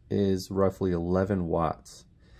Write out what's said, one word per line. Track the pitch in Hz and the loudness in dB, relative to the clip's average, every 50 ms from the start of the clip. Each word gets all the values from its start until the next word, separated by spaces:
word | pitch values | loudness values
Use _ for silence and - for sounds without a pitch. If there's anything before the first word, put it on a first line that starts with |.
| - - 104 | -8 -4 0
is | 101 101 98 95 92 95 - | 0 2 2 0 0 -2 -4
roughly | 98 95 98 95 92 - 98 95 | 0 2 2 2 2 0 -2 -2
eleven | 90 85 85 87 90 92 95 95 104 95 87 | 0 0 0 0 0 2 2 2 0 -2 -2
watts. | 82 82 85 82 76 - - - - - - - - - _ - - - - | 0 0 0 0 0 -2 -6 -12 -20 -20 -20 -20 -20 -20 _ -20 -20 -20 -20